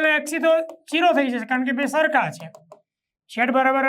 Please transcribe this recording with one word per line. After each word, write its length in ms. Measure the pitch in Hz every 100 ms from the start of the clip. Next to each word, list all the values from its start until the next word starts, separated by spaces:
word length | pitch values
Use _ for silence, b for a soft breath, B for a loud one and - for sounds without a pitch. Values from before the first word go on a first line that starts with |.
| 311
ને 40 | 302
એક્સસી 260 | 294 311 320
તો 60 | 320 320 - -
ઝીરો 200 | 311 349 285
થઈ 120 | 277
જશે, 160 | 247 220
કારણ 140 | 254 254
કે 40 | 262
બે 80 | 277
સરખા 360 | 294 320 285 175 -
છે. 100 | 160 - - - _ _ _ _ -
Z 240 | - 240 262
બરાબર 300 | 262 269